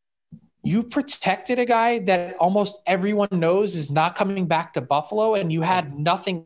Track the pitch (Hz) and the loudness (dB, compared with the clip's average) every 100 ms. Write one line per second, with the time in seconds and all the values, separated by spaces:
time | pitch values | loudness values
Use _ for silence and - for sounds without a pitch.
0 | _ _ _ - _ _ 147 196 233 294 | _ _ _ -20 _ _ -2 0 0 -4
1 | 277 - - 190 - 247 240 226 233 240 | -4 -4 -2 -2 -2 -2 2 2 2 0
2 | 185 180 175 - 175 202 196 - - 190 | 2 0 0 0 2 2 0 -4 -2 0
3 | 196 208 202 185 165 190 208 175 143 147 | 0 0 0 2 2 2 0 -2 -2 0
4 | 165 175 196 196 175 160 165 - 127 143 | 0 0 -2 0 0 0 -2 -6 0 -2
5 | 147 214 220 214 180 160 165 185 151 143 | 0 0 0 0 0 -2 0 0 -2 -4
6 | 156 185 196 175 | 0 0 -2 -6